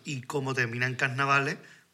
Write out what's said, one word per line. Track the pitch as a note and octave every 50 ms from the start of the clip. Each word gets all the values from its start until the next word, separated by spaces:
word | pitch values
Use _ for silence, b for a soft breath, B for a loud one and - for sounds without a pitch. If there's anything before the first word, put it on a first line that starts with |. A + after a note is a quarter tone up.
| -
Y | E3 D3 C3 A#2+
como | - - C#3+ C3+ C3 C3+
termina | B2+ B2 A2+ A#2 B2 B2+
en | B2+ B2
carnavales, | - D3 C3+ B2+ C3 C#3 C#3 C#3 C#3 C3+ D3 F3+ B B B B B B B